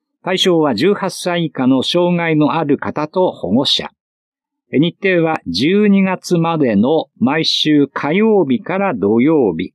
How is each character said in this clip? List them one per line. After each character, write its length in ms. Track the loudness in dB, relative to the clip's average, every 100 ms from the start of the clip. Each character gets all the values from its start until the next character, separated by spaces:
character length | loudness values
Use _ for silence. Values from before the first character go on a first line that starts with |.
| _ _
対 140 | -6 0
象 220 | 2 2
は 140 | 2
十 200 | 2 0
八 160 | 0 -4
歳 360 | -6 -4 -4 -4
以 60 |
下 160 | -2 0
の 160 | 2
障 320 | 0 0 0 0
害 220 | 0 0
の 160 | 2
あ 100 | 0
る 140 | 0 -2
方 320 | -2 -6 -6
と 220 | -2 -2
保 180 | -2 -2
護 160 | 0 0
者。 240 | -2 -4 -14 _ _ _ _ _ _ _
日 240 | 0 0 0
程 240 | -2 0
は 180 | 0 -2 -6
十 400 | -4 0 2 4
二 140 | 2
月 360 | 2 -4 -2 -2
ま 200 | 0 0
で 180 | 0 2
の 320 | 2 0 -2 _
毎 240 | -2 0
週 440 | -2 -2 2 2 2
火 260 | -2 -2
曜 320 | 0 2 2 2
日 160 | -2
か 160 | -2 -4
ら 160 | -2
土 260 | -2 0 2
曜 340 | 2 2 2
日、 200 | -2 -8